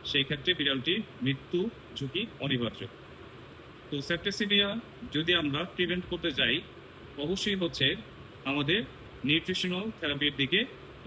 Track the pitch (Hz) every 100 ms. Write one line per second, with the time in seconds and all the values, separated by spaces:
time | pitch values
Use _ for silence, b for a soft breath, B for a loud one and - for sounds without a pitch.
0 | - 139 135 143 175 170 143 135 143 208
1 | - - 131 135 - 175 226 - - -
2 | 135 185 226 - 139 127 113 - 95 -
3 | - - - - - - - - - 143
4 | 135 170 - - 208 202 202 226 - -
5 | - 147 165 175 147 143 170 - 170 180
6 | - 175 165 131 120 156 - - - -
7 | - 143 151 190 208 196 170 - 135 190
8 | - - - - 139 143 143 202 - -
9 | - - 127 160 175 180 185 180 220 -
10 | 151 139 147 135 135 175 269 - - -